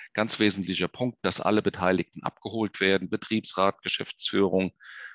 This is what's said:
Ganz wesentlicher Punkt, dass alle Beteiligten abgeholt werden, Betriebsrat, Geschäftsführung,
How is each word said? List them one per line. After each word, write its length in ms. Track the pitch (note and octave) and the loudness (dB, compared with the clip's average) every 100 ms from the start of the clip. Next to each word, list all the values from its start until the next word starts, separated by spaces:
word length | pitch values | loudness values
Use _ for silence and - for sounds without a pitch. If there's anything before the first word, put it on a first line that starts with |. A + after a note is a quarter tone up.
| - | -8
Ganz 240 | - A2 - | -4 -2 2
wesentlicher 500 | G#2 F#2+ F2+ F2 F2 | 2 2 -2 -2 -4
Punkt, 300 | - B2+ - | -2 -6 -2
dass 200 | F#2 - | -2 0
alle 180 | G2 G#2+ | 2 2
Beteiligten 640 | G2 - F#2 F#2 - - | 2 0 2 2 -2 -8
abgeholt 580 | - - A2+ A2+ G#2 - | -8 -8 -8 -4 -4 2
werden, 300 | F#2+ F#2+ F2+ | 2 2 0
Betriebsrat, 720 | G#2+ - A2 - - G2 - | -6 -2 -4 -2 2 2 2
Geschäftsführung, 920 | - - - - - G2+ G2 F#2+ F#2 - - - - | -4 -4 -6 -8 -2 2 2 2 0 -4 -18 -18 -18